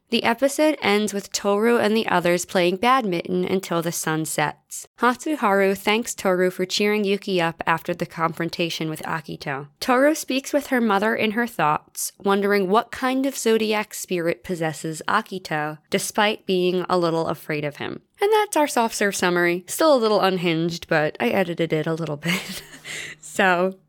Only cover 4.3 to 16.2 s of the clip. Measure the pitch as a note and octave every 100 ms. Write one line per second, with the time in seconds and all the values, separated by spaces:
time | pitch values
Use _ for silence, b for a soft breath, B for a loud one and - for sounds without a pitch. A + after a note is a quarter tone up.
4.3 | - D3 - _ - - - B3 A#3+ -
5.3 | - A3 G3 G3 G3 - G#3+ A#3 - G3
6.3 | F3+ F#3 F3+ F#3 - G#3 G#3+ G3 G3 -
7.3 | F#3 E3 - - E3 - F3 F3 - E3
8.3 | D#3+ E3+ - E3 - D#3+ D#3 - D#3+ -
9.3 | E3 D#3 C3+ C#3+ _ - B3 C#4+ D#4 -
10.3 | C4 - D4 C#4 B3+ A#3 G3 G#3+ A#3 A3
11.3 | G#3+ A#3+ - D3+ D#3 - - - - G3+
12.3 | G3 G3 G3+ F3+ G#3+ - - C4 C4 C4+
13.3 | - A3+ A3+ A3 G#3+ G#3+ - - F3+ E3
14.3 | - - F3 E3 D3+ D#3+ D#3+ - G#3 A3
15.3 | F#3 - D#3 D3+ D3+ _ - - -